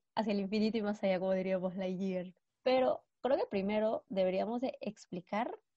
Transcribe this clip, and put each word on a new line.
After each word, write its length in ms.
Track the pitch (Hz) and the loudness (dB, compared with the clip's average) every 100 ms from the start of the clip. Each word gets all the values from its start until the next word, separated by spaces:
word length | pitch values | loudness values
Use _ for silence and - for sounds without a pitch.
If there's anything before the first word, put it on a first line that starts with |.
| _ - | _ -4
hacia 160 | 220 | 0
el 80 | 202 | 0
infinito 360 | 196 214 214 226 | 0 2 2 2
y 60 | |
más 180 | 208 208 | -2 0
allá, 160 | 196 185 | 0 2
como 140 | 190 | 2
diría 220 | 190 185 190 | 0 0 0
Buzz 200 | 185 185 | -2 -4
Lightyear. 580 | 185 185 190 185 185 - _ _ | -4 -2 -2 -2 -6 -12 _ _
Pero 400 | 254 254 254 - - _ | 0 2 2 0 -6 _
creo 140 | 247 294 | 0 0
que 100 | - | 0
primero 560 | 202 196 214 220 233 - | -2 0 0 0 -2 -2
deberíamos 520 | 190 185 185 196 240 | 0 2 2 -2 -2
de 160 | 262 - | -4 -4
explicar 760 | - - - 180 - 202 247 - _ | -8 -10 -10 -12 -4 -4 -4 -6 _